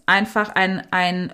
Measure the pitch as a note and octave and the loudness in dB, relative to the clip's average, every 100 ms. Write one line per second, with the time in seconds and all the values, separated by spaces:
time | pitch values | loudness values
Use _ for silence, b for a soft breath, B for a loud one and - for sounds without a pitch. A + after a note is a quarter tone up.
0 | - G3 G#3+ G#3+ G#3 - F#3+ F#3+ - F#3 | 2 2 2 -2 -2 0 0 -2 -2 0
1 | F3+ F3+ F3+ | 0 -2 -4